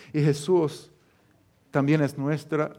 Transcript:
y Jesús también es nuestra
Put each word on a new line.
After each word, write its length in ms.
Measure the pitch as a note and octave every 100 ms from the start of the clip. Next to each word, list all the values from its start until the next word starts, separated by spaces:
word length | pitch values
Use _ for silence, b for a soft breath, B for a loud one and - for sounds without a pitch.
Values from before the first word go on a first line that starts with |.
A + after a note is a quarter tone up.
| B
y 60 | D3+
Jesús 680 | D3 D3 - F#3 D3+ - - _ _ _ _ _ _ _ _
también 300 | D3+ C#3 D#3
es 160 | C#3+ C3+
nuestra 540 | C#3 D3+ - D#3 D3+